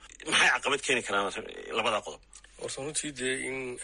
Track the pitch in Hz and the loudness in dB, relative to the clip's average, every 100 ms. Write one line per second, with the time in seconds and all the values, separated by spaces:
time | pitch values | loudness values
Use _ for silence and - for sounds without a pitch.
0 | - - - - - 127 127 107 - 123 | -16 -14 0 6 6 6 2 0 2 2
1 | - 101 98 - - - - 113 113 104 | 2 2 2 -2 -8 -10 -6 0 2 0
2 | - - - - - - 120 - 139 151 | -2 -12 -16 -20 -20 -10 -8 -6 -4 -2
3 | 147 131 127 131 127 131 127 123 | -4 -2 -2 -2 -2 -4 -6 -6